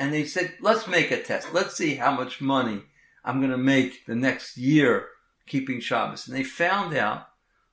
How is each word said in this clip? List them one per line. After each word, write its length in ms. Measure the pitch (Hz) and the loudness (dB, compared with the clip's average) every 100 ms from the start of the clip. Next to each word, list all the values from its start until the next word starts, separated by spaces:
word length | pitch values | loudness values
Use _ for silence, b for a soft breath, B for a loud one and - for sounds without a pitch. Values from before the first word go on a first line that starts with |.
and 120 | 139 | -2
they 120 | 151 | 0
said, 300 | 147 185 180 - | -2 -2 -4 0
"Let's 260 | 190 220 180 | 2 2 2
make 240 | 175 147 | 0 2
a 120 | 120 | 0
test. 300 | - 101 - | -2 -4 -2
Let's 240 | 170 196 - | -2 -2 -2
see 200 | 165 131 | -2 0
how 160 | 123 | 0
much 280 | 131 123 - | 0 -2 -4
money 440 | 135 135 123 104 - b b b | 0 2 0 -4 -10 b b b
I'm 180 | - 135 | -4 -2
gonna 180 | 135 127 | 0 2
make 480 | 131 135 127 - - | 4 4 2 -4 -6
the 100 | 117 | -2
next 400 | 131 - - - | 0 -2 -6 -4
year 540 | 127 151 135 104 - - _ _ - | 4 6 6 4 -2 -14 _ _ -8
keeping 340 | 139 135 120 | -4 -4 -6
Shabbos." 460 | - 120 104 104 - | -2 -2 -2 -6 -8
And 80 | |
they 80 | 127 | -6
found 540 | 131 - 170 196 180 143 | -6 -2 0 0 -2 -2
out 320 | 107 - - _ _ _ _ | -2 -2 -10 _ _ _ _